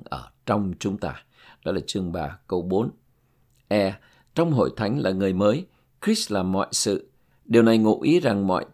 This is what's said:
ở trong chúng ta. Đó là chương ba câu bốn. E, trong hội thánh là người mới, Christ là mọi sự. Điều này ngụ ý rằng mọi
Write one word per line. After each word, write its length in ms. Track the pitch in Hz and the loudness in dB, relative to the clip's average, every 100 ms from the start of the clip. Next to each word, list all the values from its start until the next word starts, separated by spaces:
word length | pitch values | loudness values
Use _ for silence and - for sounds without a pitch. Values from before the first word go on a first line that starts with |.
| - | -10
ở 240 | 65 - _ - | -12 -12 _ -4
trong 280 | 104 98 85 | -2 -2 -4
chúng 180 | 104 98 | -6 -4
ta. 260 | 80 64 _ _ - - 78 | -6 -10 _ _ -20 -10 -6
Đó 60 | |
là 100 | 92 - | -4 -4
chương 240 | 101 90 | -6 -4
ba 260 | 85 76 - - | -6 -8 -12 -6
câu 140 | 90 | -6
bốn. 280 | 87 92 120 - _ _ _ _ _ _ _ | -2 -2 -2 -8 _ _ _ _ _ _ _
E, 260 | 104 95 98 _ _ _ - | 0 0 -4 _ _ _ -2
trong 160 | 170 | 0
hội 180 | 139 73 - | 2 0 0
thánh 220 | 104 139 | -2 0
là 120 | 92 | -2
người 220 | 95 98 | 0 0
mới, 320 | 92 104 135 185 _ _ _ 202 | 2 2 2 -6 _ _ _ -2
Christ 260 | 220 - | -2 -2
là 120 | 104 | -2
mọi 240 | 90 95 - | 0 -2 -2
sự. 400 | - 107 98 - _ _ _ - | -2 -2 -2 -6 _ _ _ 2
Điều 180 | 117 | 4
này 140 | 113 113 | 6 4
ngụ 240 | 107 - | 4 2
ý 180 | 127 175 | 2 2
rằng 280 | 143 101 98 | 2 0 0
mọi 180 | 92 - | -2 -4